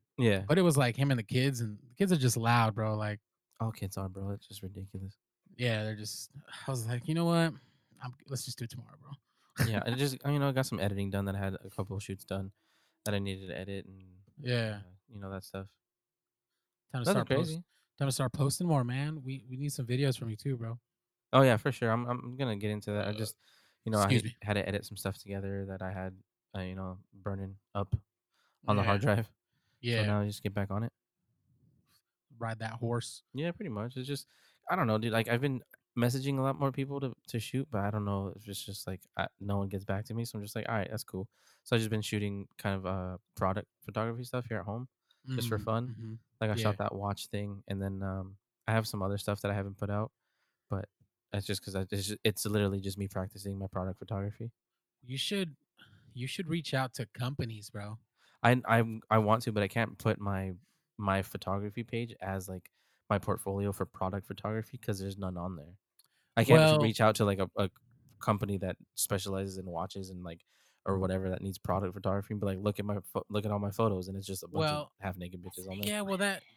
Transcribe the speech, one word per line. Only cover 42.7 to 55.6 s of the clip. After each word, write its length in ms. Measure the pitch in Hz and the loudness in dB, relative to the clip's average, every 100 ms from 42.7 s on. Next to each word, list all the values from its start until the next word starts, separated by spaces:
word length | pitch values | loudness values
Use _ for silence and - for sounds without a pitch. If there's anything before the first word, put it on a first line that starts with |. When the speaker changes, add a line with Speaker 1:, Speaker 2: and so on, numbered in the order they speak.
| 98 | -2
Speaker 1:
of, 100 | 92 | -2
uh, 320 | 95 92 90 _ - | -2 -4 -8 _ -2
product 320 | 95 98 - _ | 0 0 -6 _
photography 400 | - 104 113 117 123 | -8 -4 -4 -4 -6
stuff 200 | 127 123 | -6 -4
here 100 | 107 | -6
at 80 | 92 | -4
home 220 | 113 131 _ _ _ 131 127 | -6 -6 _ _ _ -6 -4
just 120 | 120 | 0
for 100 | 107 | 0
Speaker 2:
Mm, 20 | |
Speaker 1:
fun. 280 | 104 110 123 | 2 0 0
Speaker 2:
mm-hmm. 240 | 110 113 113 _ - | -8 -10 -12 _ -4
Speaker 1:
Like, 80 | 110 | -2
I 40 | |
Speaker 2:
Yeah. 20 | 107 | 2
Speaker 1:
shot 220 | 110 101 | 2 0
that 140 | 104 | -2
watch 340 | 98 101 101 - | -2 -4 -4 -6
thing, 360 | 104 101 98 - | -6 -6 -8 -6
and 140 | 98 | -4
then, 220 | 98 98 | -2 -2
um, 340 | 95 95 95 98 _ _ - | -4 -4 -6 -12 _ _ 0
I 60 | |
have 140 | 110 110 | 2 2
some 140 | 104 | -2
other 160 | 95 101 | -2 -2
stuff 240 | - 101 | 0 -2
that 100 | 101 | 0
I 20 | |
haven't 240 | 101 98 98 | 0 -2 -4
put 120 | 101 | -2
out, 220 | 101 107 _ _ _ _ _ - | -2 -4 _ _ _ _ _ -6
but 200 | 98 98 _ _ _ _ | -6 -6 _ _ _ _
that's 140 | 101 98 | -6 -4
just 140 | 98 | -4
'cause 120 | - 95 | -4 -4
I, 100 | 95 | -2
it's 160 | 101 95 | -2 -4
ju-, 100 | 107 | 0
it's 220 | 110 101 104 | 0 0 0
literally 340 | 104 101 98 | 2 2 0
just 160 | 95 92 | -4 -6
me 100 | 98 | -6
practicing 480 | 98 98 98 101 98 | -4 -6 -8 -8 -6
my 80 | 98 | -6
product 320 | 95 92 95 | -6 -6 -6
photography. 520 | - 98 101 107 117 - _ _ _ _ | -6 -4 -4 -6 -12 -12 _ _ _ _
Speaker 2:
You 140 | 123 131 | -10 -6
should, 380 | - 202 180 135 | -2 -2 -4 -8